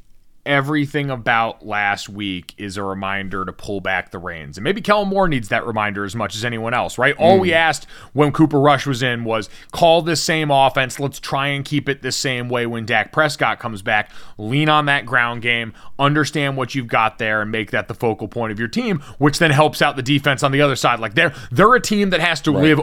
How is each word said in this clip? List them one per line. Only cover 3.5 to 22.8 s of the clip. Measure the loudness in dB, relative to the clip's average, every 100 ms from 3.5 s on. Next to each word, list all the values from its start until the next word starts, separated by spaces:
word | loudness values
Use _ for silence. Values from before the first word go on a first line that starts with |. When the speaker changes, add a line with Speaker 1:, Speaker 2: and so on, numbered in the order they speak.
Speaker 1:
pull | -10 -10 -8
back | -4 -4 -6
the | -12
reins. | -12 -12 -14 -8
And |
maybe | -6 -4
Kellen | 0 0 0
Moore | 0 0
needs | 0 -2
that | -4 -2
reminder | -2 -2 -4
as | -6 -4
much | -6
as | -4 -6
anyone | -4 -2
else, | -2 -2 0
right? | 0 4
All | 4 6
Speaker 2:
Mm. |
Speaker 1:
we | 4
asked | 2 2 0 -8 -20 -6
when | 0 2
Cooper | 4 4 6
Rush | 4 4 0
was | -2
in | -2 -2
was, | -2 -2 -4 -12 -10
"Call | 2 4 4
this | 2 -2
same | 0 0 2
offense. | 4 4 2 -2 -4
Let's | -6 -6
try | -6 -4 -2
and | -4
keep | -2 -4 -2
it | -4
the | -4
same | -4 -4 -4 -4
way | -2 -2
when | -4 0
Dak | 0 0
Prescott | 0 0 2 -2 -2
comes | -6 -6
back. | 0 0 -2 -10 -16 -10
Lean | -2 0 4
on | 4 2
that | -2
ground | 0 0 0 -2
game, | -2 -2 -4 -12 -12 0
understand | 2 2 0 -2 -4 -4
what | -4
you've | -6 -2
got | 2 2 0
there, | -2 -2
and | -2
make | -4 -2
that | -4 -4
the |
focal | -2 -2 -2 -6
point | -6 -4
of | -4
your | -4
team," | -4 -2 -4 -4 2
which | 2 4
then | 4
helps | 6 4 4
out | 0
the | 0
defense | 0 2 2 2
on | 2
the | 4
other | 2
side. | 2 0 0
Like, | 0
they're, | 2 0 -2 -4
they're | 4 6
a | 6
team | 2 0 2
that | 2
has | 0 0
to | 0
Speaker 2:
Right. | 4
Speaker 1:
live | 4 4